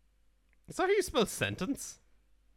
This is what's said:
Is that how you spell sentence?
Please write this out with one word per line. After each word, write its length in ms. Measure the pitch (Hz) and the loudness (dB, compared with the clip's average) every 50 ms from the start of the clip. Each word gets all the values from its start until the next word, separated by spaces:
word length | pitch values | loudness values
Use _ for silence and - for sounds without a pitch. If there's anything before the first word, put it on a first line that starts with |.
| _ _ _ _ _ _ _ _ _ _ _ _ _ - | _ _ _ _ _ _ _ _ _ _ _ _ _ -10
Is 80 | - | -2
that 120 | - 349 370 | 0 2 4
how 20 | 403 | 4
you 80 | 427 | 4
spell 240 | 359 - - 247 214 | 2 2 2 2 2
sentence? 760 | - - - - 98 107 - 180 208 277 - - - - - _ _ - _ _ _ _ _ _ _ _ | 2 0 0 -2 -2 0 -2 -2 -4 -4 -4 -6 -10 -14 -16 _ _ -20 _ _ _ _ _ _ _ _